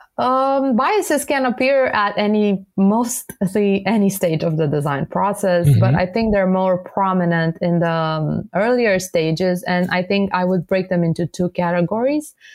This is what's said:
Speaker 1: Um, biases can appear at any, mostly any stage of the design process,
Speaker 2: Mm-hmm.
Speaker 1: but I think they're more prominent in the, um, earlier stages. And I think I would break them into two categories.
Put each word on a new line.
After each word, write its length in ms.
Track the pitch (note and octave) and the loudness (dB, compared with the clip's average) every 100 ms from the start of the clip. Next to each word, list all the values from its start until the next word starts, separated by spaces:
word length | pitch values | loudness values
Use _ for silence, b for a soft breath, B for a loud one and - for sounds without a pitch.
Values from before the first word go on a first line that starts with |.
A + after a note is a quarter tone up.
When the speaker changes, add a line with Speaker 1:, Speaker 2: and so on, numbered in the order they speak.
| - - | -14 -4
Speaker 1:
Um, 580 | A#3+ C4 C4+ C#4 C4+ A3+ | 0 0 0 0 0 0
biases 480 | D4 G#4+ E4 D4 | 2 0 0 -2
can 220 | C#4+ C#4 C4 | 0 -2 0
appear 400 | B3 B3+ C#4 B3+ | 0 2 2 2
at 300 | G#3+ G3+ - | 0 -2 0
any, 480 | G#3 G#3+ G#3 G3 - - | 0 2 2 0 -4 0
mostly 1080 | G3 A3 A#3+ - - - F#3 G#3+ G3+ G3 F#3+ | 2 2 -2 -6 -12 -6 -2 0 2 2 0
any 240 | A3 G3 | 2 2
stage 340 | G3 F3+ D#3 | 0 -2 0
of 140 | E3+ D#3 | -2 0
the 100 | D3+ | 0
design 380 | D3 D3 C#3 - | 0 -2 -2 -4
process, 640 | F#3 G3 G3 F#3+ F3 D3+ | -2 -2 0 0 2 4
Speaker 2:
Mm-hmm. 120 | A2+ | 4
Speaker 1:
but 140 | A#2 | 4
I 120 | D#3+ F3+ | 2 0
think 260 | A3+ A3 | -2 0
they're 160 | G3+ F#3 | 2 2
more 300 | F#3 F#3 F3+ | 2 0 -2
prominent 800 | F3+ - F#3+ F#3 F3 E3 E3 E3 | -2 -2 0 0 0 0 -2 -2
in 180 | F3 E3+ | -2 0
the, 100 | E3+ | 0
um, 580 | E3 D#3+ D#3 D3+ D3+ - F3+ | 0 -2 -2 -2 -4 -4 -2
earlier 420 | A3+ B3 A3+ F#3 | 0 0 2 0
stages. 640 | F#3 E3+ D#3+ D#3+ F#3 F3+ | 0 -2 0 0 -2 -2
And 260 | F3 F3+ F3+ | -2 -2 0
I 100 | F3+ | -2
think 300 | F#3 G3+ G3 | 0 0 0
I 100 | F#3 | 0
would 220 | F3+ F#3 - | 0 0 0
break 220 | F#3+ F#3 | -2 0
them 140 | F3+ | 0
into 240 | E3 D#3+ E3+ | 0 -2 -4
two 220 | - F3+ | -2 -4
categories. 840 | - F3 F3 E3+ A3 C4 D4+ D4+ _ B | -2 -2 0 0 0 0 -2 -6 _ B